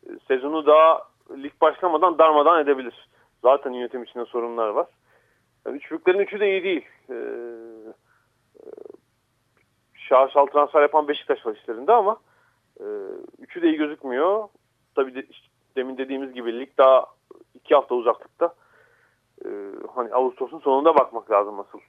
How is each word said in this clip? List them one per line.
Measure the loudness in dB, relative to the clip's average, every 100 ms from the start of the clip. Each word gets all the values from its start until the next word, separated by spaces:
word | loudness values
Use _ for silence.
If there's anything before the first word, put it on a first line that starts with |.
| -20
e, | -20 _
sezonu | -4 -2 -2 4
daha | 6 6 4 -4 _ _ -16
lig | -16 _
başlamadan | 0 0 -2 2 0 4
darmadağın | 4 6 4 2
edebilir. | 2 -2 -4 -16 _ _ _ _
Zaten | 2 2 0
yönetim | -8 -10 -10
içinde | -12 -12
sorunlar | -8 -6 -6 -4 -4
var. | -4 -6 _ _ _ _ _ _ _ -14
Yani | -14
üç | -12
büyüklerin | -4 -2 0
üçü | -2 -2
de | -2
iyi | -2
değil. | -4 -6 -8 _ _
Ee, | -12 -10 -12 -14 -16 -20 -20 -20 -20 _ _ _ _ _ _
e, | -20 -20 -20 -20 _ _ _ _ _ _ _ _ _
şahsal | _ 0 2 4 2 2
transfer | 2 2 2
yapan | 2 2 -2
Beşiktaş | -6 -4 -6 -4
var |
işlerinde | -12 -12 -8 2
ama, | 2 2 -4 _ _ _ _ _ _
e, | -12 -12 -12 -16 -18 _
üçü | -18 -2
de | 0
iyi | 0
gözükmüyor. | -4 -6 -8 -2 0 -2 -4 _ _ _ _
Tabii | -4 -4
de, | -6 -18
işte | -20 _ _ _ -8
demin | -8 -8
dediğimiz | -8 -8 -8
gibi | -8 -8 -8
lig | -8 4
daha | 6 6 2 _ _ -20 _
iki | _ 2
hafta | 2 2
uzaklıkta. | -2 -2 -2 -6 _ -4 -4 _ _ _ _ _ _ _ _
Ee, | -14 -12 -14 -16 -14
hani | -10 -4
Ağustos'un | -2 -2 -4 -12 -6
sonunda | -2 2 4
bakmak | 2 2 -4 0
lazım | 0 0 -8
asıl | -16 -20